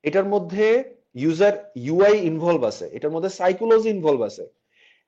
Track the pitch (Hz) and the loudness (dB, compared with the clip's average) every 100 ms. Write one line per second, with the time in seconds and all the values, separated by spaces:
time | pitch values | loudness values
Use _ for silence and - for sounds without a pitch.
0 | 147 190 196 202 175 185 214 233 262 - | 0 -2 0 -2 -4 -2 2 2 -2 -14
1 | _ 123 147 160 202 202 - - 123 170 | _ -4 -2 2 2 2 -8 -12 -4 2
2 | 202 208 175 160 170 165 117 - 85 113 | 4 4 2 -2 0 0 0 -4 -12 -6
3 | 151 160 190 185 185 185 226 226 220 202 | -6 -4 -6 -2 -2 0 2 2 2 -2
4 | 156 139 113 - - _ _ _ _ _ | 0 0 -2 -6 -18 _ _ _ _ _